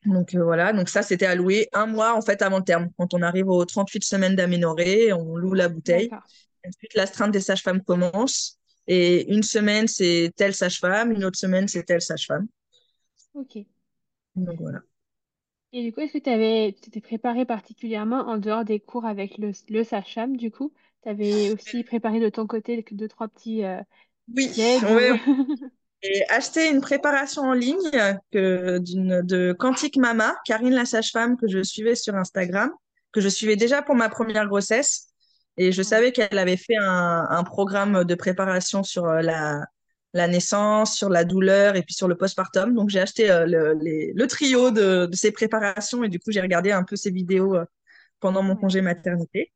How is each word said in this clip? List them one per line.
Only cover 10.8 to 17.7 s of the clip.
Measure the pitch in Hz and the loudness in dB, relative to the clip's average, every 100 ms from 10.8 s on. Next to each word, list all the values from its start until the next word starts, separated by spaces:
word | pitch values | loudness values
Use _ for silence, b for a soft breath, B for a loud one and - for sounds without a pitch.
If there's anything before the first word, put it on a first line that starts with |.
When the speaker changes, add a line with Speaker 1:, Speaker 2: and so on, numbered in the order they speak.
| 180 196 233 | 0 0 0
Speaker 1:
une | 214 190 | 0 -2
autre | 185 | -4
semaine, | 190 185 202 | -2 0 0
c'est | 175 | -4
telle | 170 175 | -2 -2
sage-femme. | - - - 147 208 _ _ _ _ _ _ _ _ | -2 -8 -4 -4 -6 _ _ _ _ _ _ _ _
Speaker 2:
Ok. | 294 262 220 202 _ _ _ _ _ _ - | -16 -14 -14 -18 _ _ _ _ _ _ -8
Speaker 1:
Donc, | 175 165 | -8 -8
voilà. | 160 - _ _ _ _ _ _ _ _ _ | -10 -12 _ _ _ _ _ _ _ _ _
Speaker 2:
Et | 247 | -8
du | 240 | -8
coup, | 226 | -6
est-ce | 302 | -6
que | 302 | -4
t'avais, | 277 233 220 226 214 | -2 2 2 2 0
tu | 196 | -4
t'étais | - 214 | -14 -14
préparée | - 226 247 233 254 | -10 -6 -4 -2 -2
particulièrement | 226 - | -4 -8